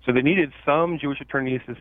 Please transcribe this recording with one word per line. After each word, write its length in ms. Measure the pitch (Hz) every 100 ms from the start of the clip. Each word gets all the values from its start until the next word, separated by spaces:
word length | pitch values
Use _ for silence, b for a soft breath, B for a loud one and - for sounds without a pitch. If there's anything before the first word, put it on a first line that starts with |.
| -
So 60 |
they 100 | 127
needed 320 | 135 190 147 -
some 360 | - 147 170 165
Jewish 200 | 147 139
attorneys 420 | 143 139 131 127 -
to 100 | 120